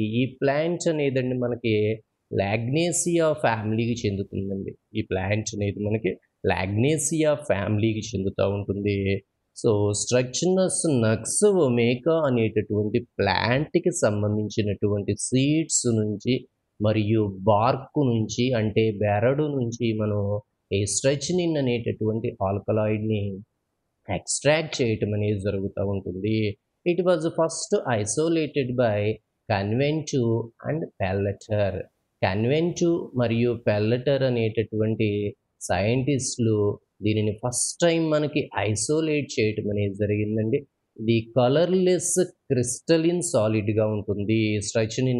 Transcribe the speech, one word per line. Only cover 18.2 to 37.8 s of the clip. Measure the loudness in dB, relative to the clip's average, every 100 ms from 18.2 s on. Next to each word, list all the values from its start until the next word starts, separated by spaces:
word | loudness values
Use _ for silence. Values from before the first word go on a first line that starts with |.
| 0 0 0
అంటే | 2 2 2 2 2
బెరడు | 0 2 2 2 0
నుంచి | -2 -4 -2 -2 0
మనం | -2 -2 -2 -4 -8 _ _
ఈ | -2 0
stretchnin | 0 0 0 -2 -2 0 0
అనేటటువంటి | 0 -2 -4 -4 -2 -2 -4 -4
ఆల్కలాయిడ్‌ని | -2 -2 -2 0 0 0 0 -2 -2 -6 -12 _ _ _ _ _ -8
ఎక్స్ట్రాక్ట్ | -6 -4 -2 2 2 0 -2
చేయటం | 0 0 -2
అనేది | -2 -2 -2
జరుగుతూ | -2 -4 -4 -4 -4
ఉంటుంది. | -4 -6 -6 -2 0 -2 -6 _ _ -2
It | 0
was | 2 2 0
first | 0 -2 -2 -2 -2 0
isolated | -2 -2 -2 0 0 -2 -2 -2 0
by | 0 2 0 -4 _ _ -4
Conventu | -2 0 0 0 -2 -2 0 0 0 -4 -8
and | -6 -6 -6 -4
Pelleter. | -2 0 -2 -4 -4 -2 0 -2 -10 _ _ _
Conventu | -2 0 0 2 0 0 0 0 -2 -2
మరియు | 0 2 0 0
Pelleter | 0 2 2 0 0 0
అనేటటువంటి | 2 2 0 0 -2 0 0 2 0 0 -2 -6 _ _
సైంటిస్టులు | -2 0 2 0 0 0 -2 0 2 2 2 -2 _ _
దీనిని | -2 0 0 -2
first | -4 -4 -6
time | 0